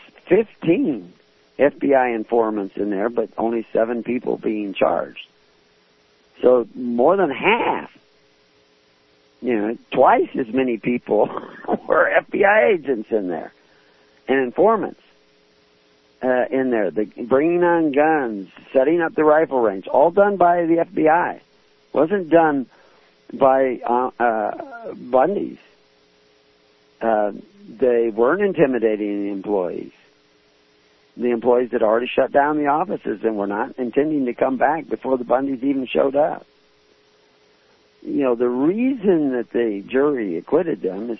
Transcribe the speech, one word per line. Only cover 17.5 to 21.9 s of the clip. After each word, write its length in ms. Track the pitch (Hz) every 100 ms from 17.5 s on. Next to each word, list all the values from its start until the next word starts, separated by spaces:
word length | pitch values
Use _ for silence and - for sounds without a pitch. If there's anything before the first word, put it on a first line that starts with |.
| 175
on 300 | 175 170 156
guns, 560 | 135 156 156 123 104 90 - -
setting 280 | 135 131 170
up 140 | 160
the 100 | 127
rifle 360 | 156 151 156 135
range, 260 | 110 95 -
all 240 | 127 156
done 260 | 185 202 196
by 300 | 175 175 170
the 140 | 165
F 120 | 165
B 160 | - 156
I. 320 | 165 151 80 _ _ _ _ _